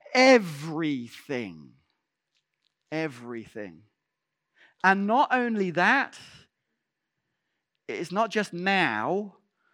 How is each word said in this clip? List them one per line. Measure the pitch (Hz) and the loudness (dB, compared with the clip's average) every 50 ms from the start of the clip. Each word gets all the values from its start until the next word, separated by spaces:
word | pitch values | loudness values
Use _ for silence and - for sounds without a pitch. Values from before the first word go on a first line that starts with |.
| - - - | -10 0 4
Everything. | 254 262 269 262 233 190 165 147 139 151 165 151 160 165 151 143 123 120 113 - - - - 139 123 113 95 82 78 71 62 62 71 _ _ _ _ _ _ _ _ _ _ _ _ _ _ _ _ _ _ _ _ _ _ | 6 8 8 8 8 6 0 -8 -10 -10 -8 -6 -4 -4 -4 -4 -4 -8 -12 -16 -16 -10 -8 -6 -6 -6 -8 -10 -14 -20 -20 -20 _ _ _ _ _ _ _ _ _ _ _ _ _ _ _ _ _ _ _ _ _ _ _
Everything. | 151 160 160 151 123 123 120 123 117 113 107 - - 113 104 92 80 80 107 _ _ _ _ _ _ _ _ _ _ _ _ _ _ _ _ _ _ _ - | -8 -6 -6 -6 -8 -12 -14 -12 -12 -12 -14 -14 -12 -12 -12 -12 -14 -20 -20 _ _ _ _ _ _ _ _ _ _ _ _ _ _ _ _ _ _ _ 4
And | 190 196 196 202 | 4 4 4 2
not | 208 226 269 294 - | 2 2 2 2 2
only | 254 254 240 240 226 208 190 180 | 2 0 0 0 0 -2 -2 0
that, | 151 175 180 214 262 269 - - - - - - - - - _ _ _ _ _ _ _ _ _ _ _ _ _ _ _ _ _ _ _ _ _ _ _ _ _ _ _ _ | 0 2 2 4 2 2 0 -4 -10 -18 -20 -20 -20 -20 -20 _ _ _ _ _ _ _ _ _ _ _ _ _ _ _ _ _ _ _ _ _ _ _ _ _ _ _ _
it's | - 117 113 170 - | -10 -10 -8 -8 -6
not | 180 208 226 214 | -4 -4 -4 -2
just | - 214 202 - | -2 -4 -4 -4
now. | 180 170 185 190 196 190 170 131 110 107 110 139 180 202 214 196 - _ _ _ _ _ _ _ | -8 -6 -2 0 0 2 0 0 0 -2 -2 -4 -4 -4 -6 -8 -14 _ _ _ _ _ _ _